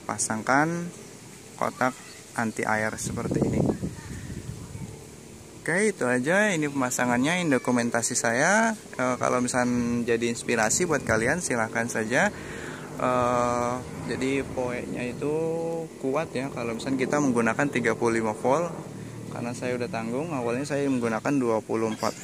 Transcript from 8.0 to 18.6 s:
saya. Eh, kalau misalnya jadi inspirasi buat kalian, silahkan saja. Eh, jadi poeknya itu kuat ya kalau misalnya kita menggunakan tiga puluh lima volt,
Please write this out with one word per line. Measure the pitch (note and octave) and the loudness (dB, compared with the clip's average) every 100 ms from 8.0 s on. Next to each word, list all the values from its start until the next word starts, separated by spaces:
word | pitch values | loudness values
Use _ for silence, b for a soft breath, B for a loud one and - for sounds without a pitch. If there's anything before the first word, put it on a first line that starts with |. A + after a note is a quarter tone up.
| A2+ B2 | 0 0
saya. | A#2 A#2 E3 G#3+ A3+ | 2 4 4 6 4
Eh, | G#3+ - - B2+ B2 | 0 -8 -2 0 2
kalau | C3 B2+ | 2 2
misalnya | B2 B2+ B2 B2 A#2+ A#2+ A#2 | 2 2 2 2 2 0 2
jadi | A#2 A#2 | 2 2
inspirasi | A#2+ - A#2 A2 - F3 | -2 0 2 2 2 2
buat | C#3+ | 0
kalian, | - A2 A#2 E3+ | 2 2 2 0
silahkan | - A#2+ A2 A#2 A#2 | 0 0 0 0 -2
saja. | A#2 G#2+ C3+ G3+ B B B B B B D3+ | -2 0 2 2 B B B B B B -2
Eh, | B2+ B2+ B2 B2 A#2+ A#2+ A#2+ B2+ B2 - - | 0 2 2 2 2 2 0 -2 -6 -8 -6
jadi | A#2 C3 C#3 C3 - | -2 0 0 -2 -4
poeknya | B2 B2 - B2+ | -4 -4 -6 -6
itu | B2 A#2 C#3+ D#3 E3 E3 E3 E3 D#3+ - | -6 -4 -2 -2 -2 -2 -4 -4 -8 -6
kuat | C3+ C#3+ D#3+ | -2 0 -2
ya | B2+ C3+ | -4 -4
kalau | C3 A#2 A2+ | -4 -4 -4
misalnya | C3+ C3 | -2 0
kita | B2+ D3 | 2 2
menggunakan | C#3 A#2+ A2+ A2+ C#3+ | 4 4 4 4 2
tiga | B2+ A2+ | 2 2
puluh | A2 A#2+ A2+ | 4 4 4
lima | A2 | 2
volt, | A2 B2 D3 | 0 2 4